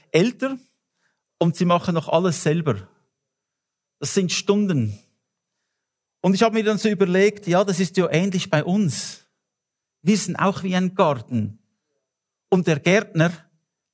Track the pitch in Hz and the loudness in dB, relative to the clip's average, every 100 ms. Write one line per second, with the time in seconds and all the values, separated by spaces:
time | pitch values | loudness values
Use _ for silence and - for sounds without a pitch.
0 | _ 160 226 240 269 262 - _ _ _ | _ 2 2 -2 -6 -8 -16 _ _ _
1 | _ _ _ - 165 - 175 175 - 165 | _ _ _ -4 -2 0 0 0 0 -4
2 | - 165 185 - - 165 156 101 - _ | -2 0 0 0 0 0 -2 -6 -8 _
3 | _ _ _ _ _ _ _ _ _ _ | _ _ _ _ _ _ _ _ _ _
4 | 143 196 180 - - 202 202 147 107 101 | -2 0 0 -2 -2 0 0 0 -2 -6
5 | - _ _ _ _ _ _ _ _ _ | -14 _ _ _ _ _ _ _ _ _
6 | _ _ 180 196 226 220 208 208 220 190 | _ _ 0 2 2 2 -2 0 0 0
7 | 190 185 202 202 170 175 202 170 185 190 | 0 4 2 2 0 0 2 0 -2 0
8 | 170 156 196 180 - 156 - 202 175 - | 0 0 0 -4 -2 -2 0 0 0 -2
9 | - - _ _ _ _ _ _ _ _ | -4 -8 _ _ _ _ _ _ _ _
10 | 165 208 - - 190 190 190 185 185 185 | 0 2 0 0 -2 -2 -2 -2 -2 0
11 | 170 127 - 120 104 - _ _ _ _ | 0 0 -4 -4 -4 -8 _ _ _ _
12 | _ _ _ _ _ 185 175 147 175 202 | _ _ _ _ _ 0 2 0 2 2
13 | - 165 170 - _ _ _ _ _ | 2 0 0 -2 _ _ _ _ _